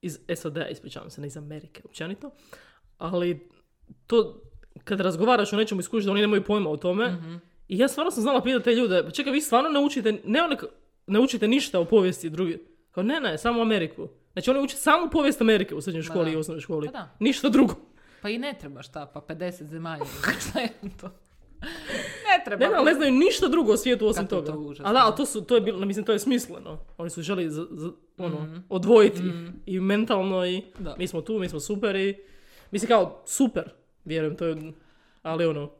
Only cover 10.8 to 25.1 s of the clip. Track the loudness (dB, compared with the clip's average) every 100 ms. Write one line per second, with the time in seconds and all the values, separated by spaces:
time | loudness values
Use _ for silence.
10.8 | _ _ -2 2 2 2 2 2 2 -2
11.8 | 4 4 4 0 -8 -4 -4 -4 -10 _
12.8 | _ -4 -2 0 -2 -2 -2 0 2 2
13.8 | -2 -8 -14 -16 _ -6 0 2 0 -2
14.8 | 4 4 4 2 2 2 4 4 2 -6
15.8 | -6 -6 -4 0 0 0 -4 -8 -6 -6
16.8 | -4 -8 -14 -2 0 2 2 6 4 2
17.8 | -12 _ _ -14 -8 -6 -6 -8 -14 -16
18.8 | -16 -14 -14 -16 -14 -8 -8 -10 -14 -12
19.8 | -10 -8 -10 -6 -4 -4 -4 -4 -4 -6
20.8 | -16 -14 -18 -18 _ _ -20 -18 -14 -14
21.8 | -10 -10 -8 -8 2 2 2 0 2 4
22.8 | 4 4 4 6 4 4 2 2 4 2
23.8 | 4 2 2 0 -2 -4 -4 -8 -10 -6
24.8 | 0 4 4